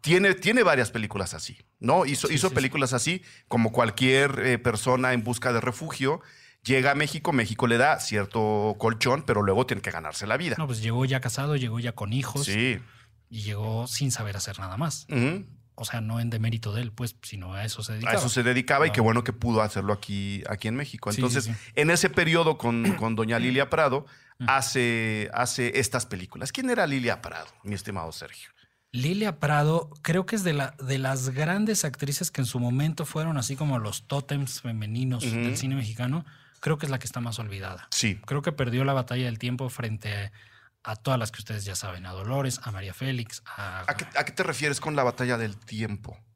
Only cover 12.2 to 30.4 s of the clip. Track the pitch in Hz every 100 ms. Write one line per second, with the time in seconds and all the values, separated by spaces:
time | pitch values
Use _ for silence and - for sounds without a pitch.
12.2 | 123 139 143 101 127 110 123 - - _
13.2 | _ 113 104 101 110 113 123 - 139 123
14.2 | 107 95 - 98 95 95 160 - - 139
15.2 | 123 185 - - _ - 117 117 110 113
16.2 | 117 113 110 117 107 107 120 104 120 -
17.2 | - 101 90 98 110 - 107 110 117 117
18.2 | 127 127 120 123 127 139 160 127 113 113
19.2 | 113 113 120 113 107 - 98 101 - 101
20.2 | 98 101 - 101 110 120 143 113 - 107
21.2 | 123 123 113 113 - - 147 170 185 -
22.2 | 160 165 160 156 120 117 113 - 110 113
23.2 | 110 117 123 127 139 160 151 135 143 -
24.2 | - _ 120 135 131 131 120 117 113 107
25.2 | 104 - 123 - - - 123 127 - 92
26.2 | 92 - 135 - 262 233 175 135 117 101
27.2 | 85 80 78 _ 101 101 - 95 82 -
28.2 | - - - _ _ _ _ 120 139 190
29.2 | 208 156 147 147 151 165 165 - - 170
30.2 | 185 220